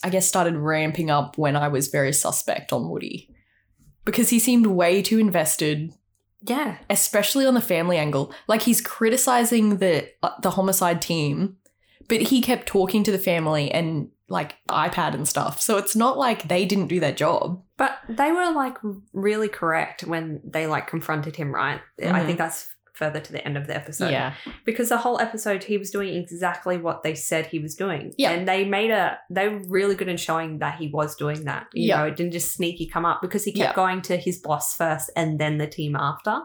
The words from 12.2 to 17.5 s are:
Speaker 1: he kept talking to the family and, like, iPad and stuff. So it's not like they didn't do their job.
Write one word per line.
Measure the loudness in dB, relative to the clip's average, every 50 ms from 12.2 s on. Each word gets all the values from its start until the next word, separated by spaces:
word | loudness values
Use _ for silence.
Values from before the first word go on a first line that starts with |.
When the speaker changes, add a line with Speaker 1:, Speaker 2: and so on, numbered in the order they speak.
Speaker 1:
he | 4 4 4 4
kept | 4 4 2 0 0
talking | 0 2 2 4 4 4 4 4
to | 4
the | 2 2
family | 2 2 2 2 2 2 2 2 0 0
and, | 0 0 0 0 -2 -2 -4 -6 -10 _ _
like, | -6 -4 -4 -4 -6 -10 _ _ -2
iPad | 0 0 0 0 0 -2 -2 -2 -2
and | -2 -2
stuff. | -2 -2 -2 -2 -2 -2 -2
So | 0 2 2
it's | 2 2 0 2
not | 2 2 2 2
like | 2 2 0 0 0 0
they | 0 2 2 2
didn't | 2 2 2 2
do | 2 0 2
their | 2 0 0
job. | 2 2 2 2 2 0 -2